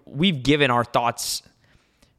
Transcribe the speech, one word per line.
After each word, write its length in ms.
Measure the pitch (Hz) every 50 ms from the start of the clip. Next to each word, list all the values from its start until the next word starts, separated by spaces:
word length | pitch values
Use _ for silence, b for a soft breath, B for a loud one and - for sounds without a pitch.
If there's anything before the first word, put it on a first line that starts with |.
| -
we've 380 | - - 139 175 202 165 131 123
given 280 | 135 147 147 147 131
our 140 | 120 120 113
thoughts 580 | - - 127 120 120 120 - - - - - - _ _ _ _ _ _ _ _ _ _ _ _ _ _